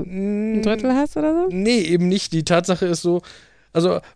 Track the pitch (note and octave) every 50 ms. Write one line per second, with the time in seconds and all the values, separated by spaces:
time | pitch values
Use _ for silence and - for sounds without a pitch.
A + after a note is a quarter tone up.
0 | - F3 F#3 F#3+ G3 G3+ G#3 G#3 G#3+ A3 A3 G#3+ A3 G#3 A3 A3 A#3+ B3+ B3+ C#4
1 | D4 - - D#4 D4+ D#4 D#4+ E4+ F4+ F#4+ F3+ F#3 G3+ A#3 B3 A3+ E3 D#3+ F3 E3+
2 | F3 F3+ F#3+ G3+ - - E3 E3 D3+ - F3 F3 F3+ - F3+ - F#3+ F3 E3+ -
3 | - F3 F3 F3 - - - - - _ _ _ _ _ - E3 E3+ F3+ E3+ -
4 | - - -